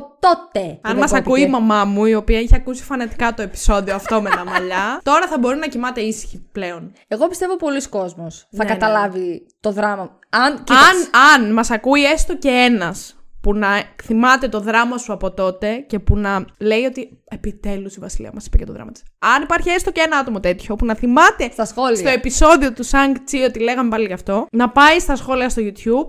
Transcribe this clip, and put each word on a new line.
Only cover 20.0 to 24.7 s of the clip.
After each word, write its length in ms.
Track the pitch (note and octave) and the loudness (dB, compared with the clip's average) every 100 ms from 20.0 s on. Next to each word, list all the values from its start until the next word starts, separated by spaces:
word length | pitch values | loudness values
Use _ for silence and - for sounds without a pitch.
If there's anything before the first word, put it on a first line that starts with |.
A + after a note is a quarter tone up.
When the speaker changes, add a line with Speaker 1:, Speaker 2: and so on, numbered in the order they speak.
| D#4+ | 0
Speaker 2:
ένα 120 | D4+ | -2
άτομο 220 | B3+ G#3+ | -2 -2
τέτοιο 360 | F3+ F3+ - A3+ | -2 -4 -6 -4
που 100 | A#3+ | -4
να 100 | A3 | -2
θυμάται 540 | A#3+ B3+ F#4 G#4+ B3 | 2 4 4 4 -4
Speaker 1:
Στα 140 | - A3 | -6 -6
σχόλια. 300 | A#3+ C4 A3 | -2 -2 0
Speaker 2:
στο 140 | C4+ | 0
επεισόδιο 640 | B3+ B3+ - D#4 E4 C4+ | 0 -2 4 6 6 2
του 120 | A#3 B3 | -4 -2
Shang-Chi 600 | C#4 C#4 C4 - C#4 B3+ | 2 2 0 -4 -2 -2
ότι 120 | A#3 | 0
λέγαμε 300 | A#3 B3+ A#3 | -2 0 -2
πάλι 160 | A3 G#3 | -2 -4
γι' 60 | |
αυτό, 320 | F3+ - G3+ D#4 | -6 -4 -4 -2
να 180 | A3+ | 0
πάει 300 | A#3+ | 2